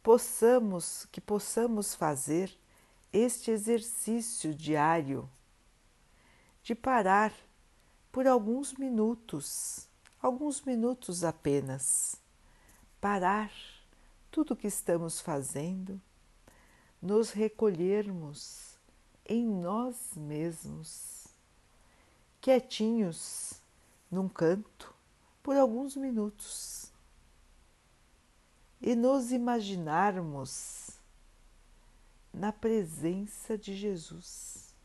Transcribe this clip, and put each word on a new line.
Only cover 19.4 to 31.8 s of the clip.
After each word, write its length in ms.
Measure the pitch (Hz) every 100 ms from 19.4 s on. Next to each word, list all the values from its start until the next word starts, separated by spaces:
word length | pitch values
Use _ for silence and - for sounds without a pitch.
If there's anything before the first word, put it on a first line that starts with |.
| 233
nós 500 | 196 175 214 254 233 - 156
mesmos, 1120 | 151 151 170 165 143 156 160 - - - - _ _ _ _ _ _ _ _ _ _ _
quietinhos, 1200 | - 254 247 - 214 233 190 156 - - - - _ _ _ _ _
num 180 | 175 190
canto, 640 | - 165 190 214 _ - - _ _ _ _
por 120 | - 277
alguns 400 | 262 226 277 277
minutos, 960 | 269 226 208 - - - - - - - _ - _ _ _ - _ _ _ _ _ _ _ _ _ _ _ _
e 140 | 240 240
nos 360 | 247 269 240
imaginarmos 1700 | 254 240 240 196 190 156 156 202 185 165 143 135 - - - - - - - - - - - - -